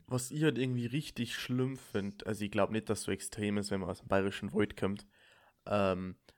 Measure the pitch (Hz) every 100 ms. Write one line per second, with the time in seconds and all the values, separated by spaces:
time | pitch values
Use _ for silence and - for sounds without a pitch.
0 | - 127 - 151 156 120 131 123 120 139
1 | 151 - 120 - - 127 131 135 - 104
2 | 101 101 - 104 101 104 98 107 104 104
3 | - 98 - - 104 104 101 98 90 90
4 | - 98 98 - 101 104 104 - 98 101
5 | - _ _ - _ _ - 104 98 92
6 | 92 - -